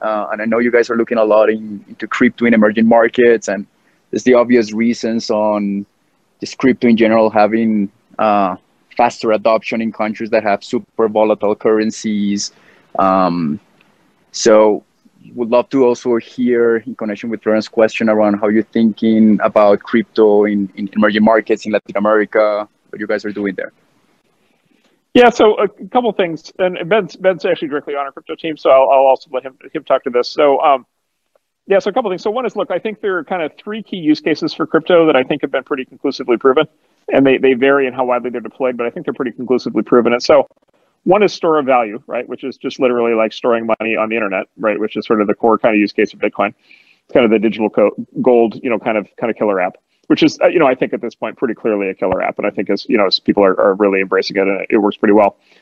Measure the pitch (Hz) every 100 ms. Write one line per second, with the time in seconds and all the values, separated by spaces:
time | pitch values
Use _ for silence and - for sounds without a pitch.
0 | 110 107 101 107 113 113 120 120 117 117
1 | 113 117 110 107 107 110 107 101 - -
2 | 110 - 123 - 120 113 107 107 113 117
3 | 117 - 120 113 - 98 98 _ _ _
4 | _ 117 123 120 120 123 104 107 117 113
5 | 117 113 - 107 107 104 101 101 101 _
6 | _ _ _ - - - 131 113 120 113
7 | 110 113 110 107 104 110 113 107 98 _
8 | _ - 107 104 95 90 _ _ _ -
9 | 123 - 117 107 113 110 - 113 113 101
10 | 107 110 110 110 107 101 - 120 - -
11 | 113 107 107 104 104 107 110 110 110 -
12 | 110 104 101 101 - _ _ _ _ -
13 | 95 95 90 87 78 87 _ _ _ _
14 | _ _ _ - 113 107 107 101 - _
15 | _ _ - 120 113 120 - 139 123 120
16 | 123 117 - - 123 117 117 113 117 110
17 | 110 104 120 107 110 107 - - 110 -
18 | 113 107 107 101 107 110 104 117 113 104
19 | 113 110 110 101 110 107 104 101 - 117
20 | 107 - 107 104 104 101 95 - 101 107
21 | 107 107 110 110 107 107 107 104 - 101
22 | 104 107 101 110 107 104 104 _ _ 104
23 | 107 104 107 104 101 92 - _ _ _
24 | _ _ _ _ _ _ _ _ _ _
25 | _ 247 240 226 220 208 202 - 196 254
26 | 240 202 175 156 - - 185 180 170 214
27 | 175 - 185 175 196 165 151 143 151 143
28 | 139 165 - 156 160 151 160 135 135 135
29 | 135 127 - 127 135 - - 160 - 135
30 | 135 120 120 156 147 135 151 135 - _
31 | _ _ _ _ _ _ - 196 208 226
32 | 220 180 220 233 233 214 175 180 226 208
33 | 208 185 139 185 151 _ 208 214 - 190
34 | 151 151 170 147 139 - 165 160 151 175
35 | 160 135 131 147 139 135 - 135 127 127
36 | 139 127 123 113 135 139 147 _ _ _
37 | - 139 139 131 131 123 135 139 131 127
38 | 127 123 123 120 110 - 131 120 120 180
39 | 151 120 127 117 123 123 120 113 110 123
40 | 117 120 - 147 - _ _ _ _ _
41 | 165 202 196 - 170 156 131 127 110 113
42 | - 117 - 123 135 - 135 - 131 123
43 | 117 113 110 - 127 117 113 110 110 101
44 | 110 113 104 95 95 - 110 101 107 107
45 | - 110 104 104 117 104 120 107 101 -
46 | 104 101 104 - 101 - _ _ _ _
47 | _ 147 117 110 110 110 107 - 101 -
48 | 117 151 131 120 113 107 127 107 120 107
49 | 95 - 117 - 107 95 90 - _ _
50 | - 156 160 - - 170 139 127 131 120
51 | 117 - 113 - 127 104 120 104 98 95
52 | 95 92 92 - 90 117 101 101 - 110
53 | 98 - - 101 98 90 101 95 101 95
54 | 95 95 - 98 98 98 - 117 101 -
55 | 107 104 101 - _ _